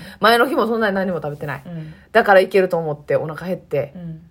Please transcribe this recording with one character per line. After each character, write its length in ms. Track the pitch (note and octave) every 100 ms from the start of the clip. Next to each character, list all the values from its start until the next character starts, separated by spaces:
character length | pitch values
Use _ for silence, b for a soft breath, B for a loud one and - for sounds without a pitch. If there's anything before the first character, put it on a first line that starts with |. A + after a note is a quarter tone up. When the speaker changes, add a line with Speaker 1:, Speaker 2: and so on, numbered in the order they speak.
| B B
Speaker 1:
前 180 | G#3 A#3
の 120 | C4
日 80 | D4
も 100 | A3
そ 100 | A3+
ん 40 |
な 80 | G#3+
に 60 | G3
何 160 | F#3+
も 60 | E3+
食 120 | D3
べ 60 | D3
て 100 | D3+
な 120 | B2+
い。 40 |
Speaker 2:
う 40 | -
ん。 260 | E3 D#3 - _
Speaker 1:
だ 140 | A3
か 100 | A3+
ら 60 | F#3+
い 80 | G#3
け 120 | G3+
る 80 | F#3
と 80 | F3
思 180 | D#3+
っ 60 | D3
て 140 | -
お 140 | C#3 D3
腹 180 | D3+ F3
減 80 |
っ 60 | -
て、 320 | - C#3+ A#2+
Speaker 2:
う 40 | F#3
ん。 220 | E3+ D#3+ -